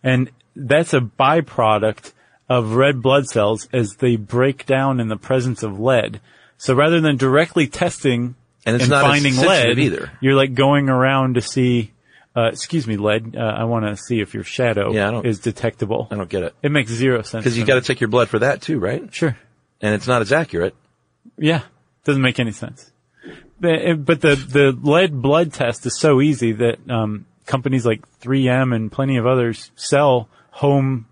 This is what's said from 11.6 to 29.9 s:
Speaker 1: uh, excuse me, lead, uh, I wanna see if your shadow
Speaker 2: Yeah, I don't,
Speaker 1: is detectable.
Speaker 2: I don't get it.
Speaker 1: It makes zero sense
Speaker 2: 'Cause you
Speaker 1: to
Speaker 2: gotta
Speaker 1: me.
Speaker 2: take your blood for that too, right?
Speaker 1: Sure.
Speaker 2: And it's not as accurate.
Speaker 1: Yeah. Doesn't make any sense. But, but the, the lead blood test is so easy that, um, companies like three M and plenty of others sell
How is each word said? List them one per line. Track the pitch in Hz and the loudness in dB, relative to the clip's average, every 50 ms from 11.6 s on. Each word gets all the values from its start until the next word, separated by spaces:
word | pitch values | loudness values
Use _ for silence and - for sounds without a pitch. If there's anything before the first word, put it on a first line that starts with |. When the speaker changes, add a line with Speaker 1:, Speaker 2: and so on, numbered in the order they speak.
| 127 123 123 120 110 - _ _ _ _ _ _ _ _ _ | 2 2 2 0 -2 -4 _ _ _ _ _ _ _ _ _
Speaker 1:
uh, | 120 113 113 | 0 0 0
excuse | - - - - 170 165 123 | -2 -4 -10 -4 -4 -4 -2
me, | 113 110 | -2 -4
lead, | 98 101 107 107 113 113 117 - | -2 0 0 0 -2 -4 -8 -8
uh, | - | -4
I | 120 110 107 104 117 | -4 -4 -2 -4 -4
wanna | 113 117 113 110 104 104 | -2 -2 -2 -2 -4 -6
see | - - - 123 113 | -8 -6 -4 -4 -4
if | 101 - - | -4 -4 -8
your | 104 90 | -12 -10
shadow | - - - 127 120 110 101 98 107 104 | -8 -4 -2 -2 0 0 0 -2 0 0
Speaker 2:
Yeah, | 107 101 | 0 0
I | 101 | -2
don't, | 113 113 - | -2 -2 -2
Speaker 1:
is | 120 107 95 | -2 -4 -2
detectable. | - 117 107 - - 113 - _ 117 98 113 - - - | -4 -6 -6 -2 -6 -6 -4 _ -6 -4 -4 -4 -4 -6
Speaker 2:
I | 107 | -6
don't | 104 95 82 | -8 -8 -6
get | - 95 87 | -4 -6 -6
it. | 82 _ _ | -6 _ _
Speaker 1:
It | - 143 | -4 -2
makes | 147 147 123 110 | 0 0 -2 -2
zero | 113 110 131 135 127 113 104 | -2 0 0 0 0 0 -2
sense | - - 110 107 | -6 -10 -4 -2
Speaker 2:
'Cause | 127 117 | -2 -2
you | 120 113 | 0 0
Speaker 1:
to | |
Speaker 2:
gotta | 120 131 127 | 2 2 2
Speaker 1:
me. | 117 | 2
Speaker 2:
take | - 131 - | -2 -2 -2
your | 120 107 | -2 0
blood | 110 123 117 104 | 2 0 0 2
for | - 110 | 0 0
that | 117 135 143 - | 0 0 -2 -4
too, | - - 156 123 | -4 -6 -4 -2
right? | 87 98 123 165 285 202 - | -2 -4 -4 -6 -8 -12 -6
Speaker 1:
Sure. | - 170 151 113 - _ _ _ _ _ _ _ _ | -4 -2 -2 -2 -6 _ _ _ _ _ _ _ _
Speaker 2:
And | - 104 107 | -2 -2 -2
it's | 101 - | -2 0
not | 120 127 120 | 0 0 0
as | 110 98 | 2 0
accurate. | 135 156 165 - - 85 85 98 - _ _ _ _ _ _ _ _ _ _ 233 _ | 0 0 0 -2 -4 -4 -4 -4 -6 _ _ _ _ _ _ _ _ _ _ -20 _
Speaker 1:
Yeah. | - 151 151 165 139 - - _ _ _ _ _ _ _ | -2 0 0 0 0 -4 -8 _ _ _ _ _ _ _
Doesn't | - 143 135 | -2 0 0
make | 131 127 120 - | 0 0 0 -2
any | 123 113 | -4 -4
sense. | 104 - 113 - - - - _ _ _ _ _ _ _ - - - - - _ _ _ | -6 -10 -14 -16 -16 -20 -20 _ _ _ _ _ _ _ -20 -20 -20 -20 -20 _ _ _
But, | 170 170 160 160 - 180 165 156 139 | -2 0 0 0 0 -2 -2 0 0
but | 131 165 - | 0 0 2
the, | - 151 143 | 4 2 2
the | 139 - - 127 143 143 139 131 120 | 2 -2 -2 2 4 4 4 2 2
lead | 120 147 147 170 190 180 147 127 | 0 2 4 4 2 2 -2 -2
blood | 117 139 143 160 175 151 - | 0 2 2 2 2 0 -4
test | - 139 117 113 - - | -4 -4 -4 -4 -4 -8
is | 120 - | -8 -4
so | - - 156 143 131 | 0 2 2 4 4
easy | 139 156 143 117 120 117 110 | 4 2 2 0 0 -2 0
that, | 107 120 117 113 - - - | 0 0 -2 -2 -2 -8 -4
um, | 123 113 110 107 107 101 - _ _ _ _ | -4 -2 -2 -2 -4 -8 -12 _ _ _ _
companies | - - 131 123 139 131 131 113 | -4 -4 -2 -2 0 -2 0 0
like | 117 110 107 - _ _ _ | 0 -2 -2 -6 _ _ _
three | - 120 135 135 131 | -6 -2 -2 0 2
M | 127 123 131 131 127 120 | 2 2 2 0 0 -2
and | 110 110 104 | -2 -4 -6
plenty | - - 135 135 135 | -4 -4 -2 -2 -2
of | 123 113 | 0 2
others | 123 131 127 120 117 110 - - - _ | 2 2 2 0 -2 -4 -6 -12 -20 _
sell | - - - | -14 -4 0